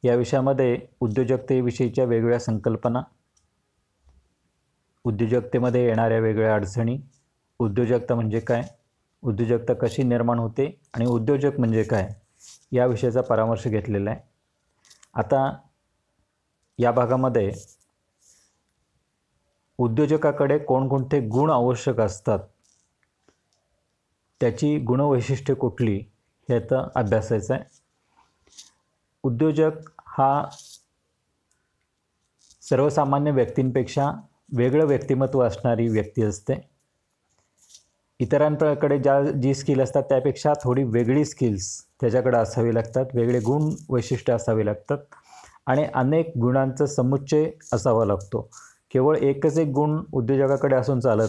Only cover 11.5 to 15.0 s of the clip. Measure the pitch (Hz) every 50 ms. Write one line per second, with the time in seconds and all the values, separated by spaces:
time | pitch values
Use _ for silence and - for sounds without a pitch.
11.5 | 135 143 127 113 110 110 110 107 110 101 95 98 101 - _ _ _ _ - -
12.5 | - _ _ _ - 127 123 127 123 104 - 127 110 127 123 - 120 110 110 113
13.5 | 117 101 - 127 107 107 98 - 104 101 101 101 120 - - _ _ _ _ _
14.5 | _ _ _ _ _ _ _ _ - _